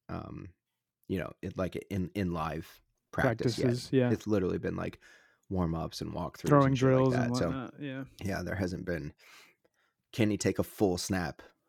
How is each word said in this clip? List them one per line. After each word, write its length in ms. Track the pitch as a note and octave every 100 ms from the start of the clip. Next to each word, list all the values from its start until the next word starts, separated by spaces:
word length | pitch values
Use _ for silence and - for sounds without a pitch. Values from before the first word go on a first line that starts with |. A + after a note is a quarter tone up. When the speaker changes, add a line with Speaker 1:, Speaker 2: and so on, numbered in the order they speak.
| -
Speaker 1:
um, 380 | E2+ - - F2+ - _ _ _ _ -
you 120 | F#2+
know, 140 | - -
it, 160 | F#2+ -
like, 200 | F2+ - -
in, 220 | G2 F2
in 180 | G#2 F2+
live 340 | E2+ D#2+ D#2 - - _ _ _
practice 460 | - C3+ A2+ C3 A#2
yet. 80 |
Speaker 2:
Practices, 240 | B2+ B2 -
yeah. 200 | C3 B2
Speaker 1:
It's 160 | A2 G#2
literally 320 | G#2 F2+ F2+
been, 180 | F2+ F2+
like, 240 | F2+ - - - _ _ _
warm-ups 540 | F#2 E2+ D#2+ D#2 -
and 100 | E2
walkthroughs 340 | - - - D#3+
Speaker 2:
Throwing 180 | C#3+ C3+
Speaker 1:
and 120 | C3
shit 100 | C3
like 60 | C3
Speaker 2:
drills 160 | C3
Speaker 1:
that, 120 | B2+ A#2+
Speaker 2:
and 80 | B2
Speaker 1:
so, 80 | -
Speaker 2:
whatnot, 280 | C3 A#2+ -
yeah. 240 | C#3+ C3 C3+ -
Speaker 1:
yeah, 200 | F#2+ F#2+
there 120 | F2+ F2
hasn't 280 | F#2 F2
been 300 | F2+ E2+ C#2+ - - - - _ _ _ _ _ _
can 180 | - G#2
he 60 | G2+
take 220 | - -
a 60 |
full 340 | F#2 - G2+ F2
snap 440 | - F#2+ D#2+ - - _